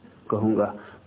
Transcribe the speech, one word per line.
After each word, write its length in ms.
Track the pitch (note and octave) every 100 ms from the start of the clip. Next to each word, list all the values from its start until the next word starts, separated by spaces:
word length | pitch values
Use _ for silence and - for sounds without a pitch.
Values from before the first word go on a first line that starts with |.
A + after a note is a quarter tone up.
| - - -
कहूंगा। 440 | G#2+ A2 G#2 G2+ - - -